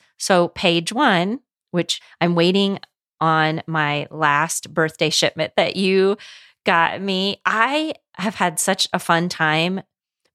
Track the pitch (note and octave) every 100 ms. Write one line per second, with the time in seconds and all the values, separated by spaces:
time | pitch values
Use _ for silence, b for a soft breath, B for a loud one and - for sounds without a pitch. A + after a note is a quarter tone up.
0 | _ _ - F#3 E3+ - F#3 E3+ E3 A3
1 | C#4+ F3+ F#3 B3+ - _ _ F3 E3+ -
2 | B B E3+ E3+ F3 F#3+ G3 G3 - _
3 | _ _ D#3+ D#3+ D#3 D#3+ - D#3+ D3 D3
4 | C#3+ D3+ D3+ C#3+ E3 - - - D#3+ -
5 | D#3 - D#3 - - - E3 - F#3+ F#3+
6 | F#3+ G#3 B B B B - E3+ E3 -
7 | G3 F#3+ G3 - F#3 G#3+ A#3 D4 D#4 -
8 | _ - G3+ - F3 D#3+ - G3 - F3+
9 | - E3 F3 - D#3 D#3+ E3+ F#3+ - _
10 | _ _ _